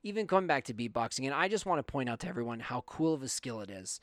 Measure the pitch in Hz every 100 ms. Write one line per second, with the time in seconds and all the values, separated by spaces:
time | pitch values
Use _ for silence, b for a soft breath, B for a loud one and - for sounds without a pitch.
0 | 202 208 202 190 180 139 - 110 120 117
1 | 113 - 131 143 185 208 190 160 131 143
2 | 131 - 185 - 117 117 117 123 - -
3 | 160 156 131 - 127 113 101 95 95 -